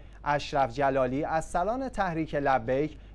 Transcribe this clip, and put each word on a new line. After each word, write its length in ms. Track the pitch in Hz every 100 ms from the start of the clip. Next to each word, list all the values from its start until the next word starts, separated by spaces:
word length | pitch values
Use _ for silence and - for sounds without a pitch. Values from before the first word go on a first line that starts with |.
| - -
اشرف 480 | 143 147 - 143 131
جلالی 520 | 117 139 135 127 135
از 200 | 147 160
سران 440 | - 180 196 254 262
تحریک 460 | 214 190 160 156
لبیک 640 | 147 139 131 113 131 156 - -